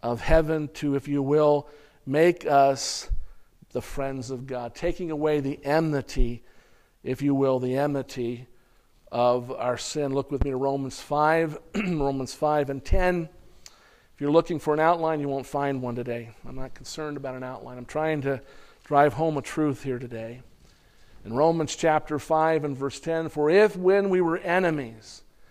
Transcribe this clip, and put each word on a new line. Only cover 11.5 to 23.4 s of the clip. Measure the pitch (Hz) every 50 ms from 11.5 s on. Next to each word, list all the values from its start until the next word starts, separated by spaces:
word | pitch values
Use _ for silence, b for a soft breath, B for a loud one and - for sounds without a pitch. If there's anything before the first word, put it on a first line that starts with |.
| 151 - -
<clears throat> | - -
Romans | 196 214 180 175 156 139 139 139 135 131 120 -
five | - 156 151 151 147 143 131
and | 139 135 -
ten. | - - 185 180 180 180 175 165 160 - - b b b b b b b b b b b b b b b
If | _
you're | 143 143
looking | 147 165 165 - 175 143
for | - 156 147
an | 151
outline, | 156 165 175 170 160 160 160 151
you | 143 143
won't | 139 135 123
find | - - 143 143 143 139 131 127
one | 123 120
today. | 123 120 120 120 120 117 113 113 - -
I'm | 123 131
not | 131 131 127 -
concerned | - 127 - - 156 156 151 147
about | 143 135 131 127
an | 127 127
outline. | 127 131 110 - 120 127 123
I'm | 120
trying | - - 151 156 160 156 147 131
to | 139 139 - b b b b b b b b b
drive | - 147 143 147 151 107
home | 139 165 160 156
a | 143 -
truth | - - 160 156 151 135 - -
here | 135 127 120
today. | 131 120 120 110 113 113 120 123 - - - _ b b b b b b b b b b b b -
In | 107 113
Romans | 127 151 165 165 165 156 - -
chapter | - - 165 156 151 - - 151 139
five | - - 160 156 156 160 160 156 147
and | 147 135
verse | 127 135 139 - -
ten, | - 165 165 160 165 156
"For | - 151